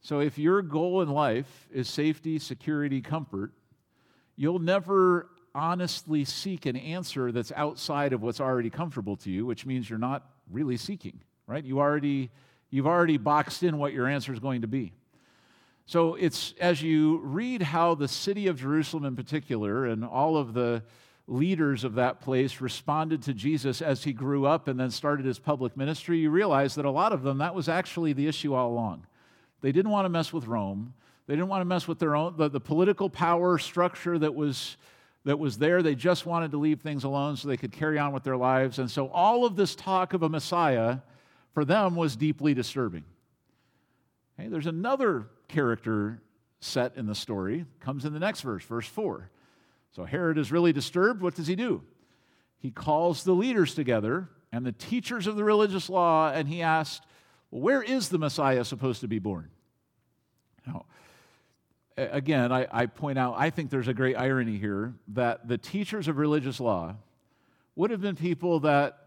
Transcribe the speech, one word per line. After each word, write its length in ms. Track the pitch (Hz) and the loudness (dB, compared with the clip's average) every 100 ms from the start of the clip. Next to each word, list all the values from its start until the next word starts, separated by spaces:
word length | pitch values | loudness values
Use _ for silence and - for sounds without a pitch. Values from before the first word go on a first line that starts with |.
So 200 | - 147 | -4 -2
if 180 | 147 143 | 0 2
your 240 | 151 190 | 2 2
goal 400 | 180 151 175 185 | 2 -2 0 0
in 60 | 165 | 0
life 600 | 143 143 113 139 - _ | 2 2 2 -4 -14 _
is 160 | 135 123 | -6 -6
safety, 500 | - 151 156 160 156 | 0 0 0 -4 -4
security, 640 | - 123 - 151 147 135 | -6 -10 -4 -2 0 -2
comfort, 520 | 110 151 143 98 110 _ _ _ _ _ _ _ _ - | -4 -6 -6 -8 -8 _ _ _ _ _ _ _ _ -4
you'll 240 | 143 180 | -2 0
never 720 | 165 196 175 196 185 175 - _ _ | 2 0 2 4 6 4 0 _ _
honestly 720 | 135 160 180 180 - - 156 | -4 -2 0 -2 -4 -2 -2
seek 420 | 139 - 196 180 143 | 0 -4 -6 -4 -4
an 100 | 127 | -4
answer 560 | 117 170 180 143 127 | -6 -8 -6 -4 -2
that's 180 | 117 120 - | -2 -4 -4
outside 560 | 151 131 - 143 143 | -4 -4 -4 0 0
of 100 | 127 | 0
what's 180 | 113 - | -2 -2
already 300 | 131 127 113 | 0 0 -2
comfortable 460 | - 170 131 101 101 | -4 -6 -6 -6 -6
to 140 | - | -4
you, 140 | 92 | -4
which 220 | 120 113 135 | -4 -6 -6
means 240 | 131 107 | -6 -4
you're 80 | 113 | -4
not 320 | 120 143 - _ - | -4 -4 -8 _ -12
really 260 | 95 147 123 | -6 -2 -2
seeking, 440 | - 202 92 - _ _ - | -4 -10 -10 -18 _ _ -10
right? 180 | 127 | -10
You 160 | 139 135 | -4 2
already, 500 | 143 147 143 139 127 _ _ _ _ | 2 2 0 -2 -4 _ _ _ _
you've 160 | 135 139 | 0 2
already 300 | 175 175 147 | 4 4 4
boxed 460 | 117 147 143 - | 4 2 2 0
in 160 | 175 151 | 0 0
what 140 | 143 | -2
your 140 | 135 123 | 0 0
answer 260 | 143 135 | 0 -4
is 60 | 123 | -6
going 220 | 131 127 | -4 -4
to 80 | 113 | -2
be. 240 | 131 104 - _ _ _ _ _ _ _ _ _ | -4 -4 -10 _ _ _ _ _ _ _ _ _
So 280 | 170 165 | 2 2
it's, 380 | 165 180 135 - - | 2 0 0 -8 -2
as 220 | 175 165 | 0 2
you 360 | 160 156 156 160 | 4 4 4 2
read 380 | 135 151 240 254 | 0 -4 -2 -2
how 320 | 160 165 170 | 0 2 2
the 120 | 165 143 | 2 0
city 380 | - - 202 196 | -2 -4 0 0
of 140 | 151 | -2
Jerusalem 460 | 135 156 147 160 143 | 0 0 0 -2 -4
in 100 | 127 | -6
particular 680 | 131 151 139 117 104 110 131 | -4 -6 -4 -4 -2 0 -2
and 180 | 113 | -2
all 320 | 117 127 151 160 | -4 0 2 2
of 160 | 131 | 0
the 300 | 113 120 117 113 - _ _ - | 0 0 0 -4 -20 _ _ -6
leaders 560 | 127 165 185 151 131 | 0 0 2 2 0
of 120 | 123 | -2
that 260 | 113 127 - | 0 0 0
place 400 | - 131 135 - | -2 0 0 -2
responded 640 | 131 - - 151 160 156 | -8 -6 -2 0 0 -2
to 120 | 135 | -2
Jesus 480 | 120 123 156 135 127 | -2 0 0 0 -2
as 220 | 160 135 | -2 -2
he 80 | 151 | -2
grew 340 | 113 127 139 139 | -4 -2 2 2
up 220 | 160 151 | 2 0
and 100 | 127 | -2
then 120 | 131 | -2
started 360 | 113 147 143 135 | -2 -2 0 -2
his 120 | 120 | -4
public 380 | - 147 127 135 | -2 0 -2 -4
ministry, 420 | 139 160 - 170 | -4 -4 -2 0
you 120 | 156 | 2
realize 440 | 160 208 139 139 147 | 2 4 4 2 0
that 80 | |
a 60 | 139 | 0
lot 220 | 139 208 | 2 2
of 100 | 190 | 2
them, 160 | 131 135 | -2 -2
that 160 | 156 | -2
was 140 | 185 156 | -2 -2
actually 440 | 165 180 - 165 | -2 -2 -2 -2
the 160 | 139 147 | 0 0
issue 260 | 147 147 | -2 -2
all 160 | 131 123 | 0 0
along. 360 | 117 113 82 - _ _ _ _ _ | 0 -4 -6 -16 _ _ _ _ _
They 120 | 135 | 0
didn't 180 | 139 202 | 2 2
want 140 | 208 | 2
to 60 | 190 | 2
mess 220 | 170 160 | 0 -2
with 140 | 165 120 | -4 -4
Rome. 480 | 117 98 98 117 - _ _ - | -2 -2 -4 -8 -14 _ _ -4
They 80 | |
didn't 140 | 147 185 | -2 0
want 140 | 190 | -2
to 40 | 180 | 0
mess 220 | 180 170 | -2 -2
with 100 | 160 | -2
their 160 | 165 | 0
own, 220 | 147 165 160 | 2 0 0
the, 120 | 151 | 0
the 120 | 139 | 0
political 500 | - 156 185 202 190 | -2 2 4 2 0
power 480 | - 170 170 180 170 | 0 2 4 4 2
structure 600 | - 175 175 175 175 170 | 0 0 0 0 -2 0
that 160 | 151 | 0
was, 420 | 139 147 131 - - - _ _ _ | 0 -2 -2 -8 -12 -20 _ _ _
that 140 | - 143 | -2 0
was 200 | 147 107 | 0 2
there. 240 | 151 180 | 4 6
They 120 | 160 | 4
just 320 | 135 143 175 170 | 2 2 0 0
wanted 260 | 170 165 | -2 -2
to 60 | 147 | 0
leave 220 | 151 151 | 0 0
things 240 | 156 143 | -2 -4
alone 320 | 135 139 143 143 | -2 0 -2 -4
so 120 | 143 | -4
they 80 | 131 | -4
could 160 | 135 | -4
carry 260 | - 156 151 | -4 -2 0
on 140 | 147 | 0
with 120 | 139 | -2
their 120 | 135 131 | -2 0
lives. 420 | 127 131 131 113 | 4 4 2 0
And 120 | 127 | -4
so 180 | 127 135 | -2 -2
all 360 | - 185 240 | 2 4 4
of 120 | 240 185 | 2 2
this 180 | 190 | 0
talk 400 | - - 185 180 | 0 0 0 2
of 80 | 190 | 0
a 60 | 160 | 0
Messiah 720 | 160 - 175 160 127 113 127 - - _ _ _ | 0 -2 2 4 4 2 0 -6 -20 _ _ _
for 120 | - | -2
them 320 | 143 202 196 170 | 2 4 2 2
was 180 | 165 | -2
deeply 400 | 110 151 147 147 | 0 -2 2 2
disturbing. 500 | 131 120 139 117 87 76 _ _ _ _ _ _ _ _ _ _ _ _ - | 2 0 -2 -4 -4 -14 _ _ _ _ _ _ _ _ _ _ _ _ -16
Okay, 100 | 196 | -8
there's 200 | 175 151 | -6 -4
another 580 | 165 214 269 240 143 107 _ _ | -4 -2 0 2 0 -4 _ _
character 760 | 160 131 113 113 110 104 117 _ _ _ _ | 0 2 0 0 0 0 -4 _ _ _ _
set 360 | - 135 123 - | -6 -2 -2 -2
in 100 | 110 | -6
the 80 | |
story, 520 | 107 - 104 95 135 160 _ | -6 -4 -4 -4 -4 -8 _
comes 240 | - 139 | -10 -6
in 80 | 139 | -6
the 80 | 151 | -4
next 220 | 185 214 | -4 -4
verse, 220 | 135 101 | -6 -8
verse 220 | - 117 110 | -6 -8 -8
four. 440 | - 208 98 92 _ _ _ _ _ _ | -6 -6 -6 -12 _ _ _ _ _ _
So 140 | - | -14
Herod 340 | 87 - 170 156 | -6 -2 0 0
is 140 | 143 | 2
really 200 | 160 175 | 4 4
disturbed. 480 | 147 135 180 202 233 | 4 0 2 2 2
What 140 | 180 | -4
does 140 | - 156 | -4 -4
he 80 | 185 | -2
do? 260 | 240 120 69 _ _ _ _ _ _ _ | 0 -2 -4 _ _ _ _ _ _ _
He 120 | 135 | -12
calls 540 | - - 151 170 160 | -8 0 2 2 0
the 80 | 185 | 2
leaders 420 | 180 240 233 160 | 2 4 2 2
together 540 | - 131 113 107 156 185 _ _ | 0 0 0 2 -2 -6 _ _
and 120 | 117 | -6
the 80 | 127 | -6
teachers 540 | 107 - 247 - 240 190 | -8 -4 -4 -4 -4 -4
of 80 | |
the 80 | 214 | 0
religious 480 | 208 214 214 190 165 | 4 6 4 2 -2
law, 400 | 185 170 160 156 | 2 4 4 4
and 160 | 143 143 | 2 -2
he 160 | 170 | 0
asked, 420 | 165 160 147 - _ _ _ _ _ | 2 2 0 -8 _ _ _ _ _
"Well, 120 | - | -4
where 200 | 156 277 | 2 2
is 280 | 226 262 190 | 2 -2 0
the 80 | 185 | 0
Messiah 460 | 151 147 139 131 | 0 2 4 4
supposed 360 | 117 120 131 117 | 0 -2 -2 -2
to 80 | 113 | -2
be 100 | 110 | -4
born?" 320 | 101 90 78 _ _ _ _ _ _ _ _ _ _ _ - | -2 -6 -8 _ _ _ _ _ _ _ _ _ _ _ -12
Now, 180 | 156 - _ - - _ _ _ _ _ _ _ - | -12 -12 _ -20 -20 _ _ _ _ _ _ _ -6
a-, 140 | 131 | -4
again, 400 | 143 139 147 120 | -2 2 2 4
I, 160 | 127 127 | 2 0
I 160 | 117 120 | 0 -2
point 320 | - 147 131 | -2 -4 0
out, 160 | 127 101 | 0 2
I 100 | 147 | 0
think 220 | 160 143 | 0 -4
there's 180 | 139 120 | -2 -2
a 60 | |
great 220 | 117 131 120 | 0 0 2
irony 420 | 131 135 117 104 | 0 0 0 -2
here 360 | 104 98 113 120 - | -2 -2 -4 -8 -8
that 400 | 104 120 113 117 | -2 0 -2 -4
the 100 | 120 | -6
teachers 480 | - 196 202 214 156 | -4 -6 -4 -4 -4
of 120 | 143 | 0
religious 420 | 151 151 131 120 | 2 2 -2 -2
law 340 | 123 95 82 104 _ _ _ _ _ _ _ | -2 0 -4 -12 _ _ _ _ _ _ _
would 160 | - 196 | -2 -2
have 120 | 226 | 0
been 120 | 202 | -4
people 460 | 160 170 165 175 165 | -2 -2 -2 2 2
that 380 | 151 143 143 - | 4 4 2 -4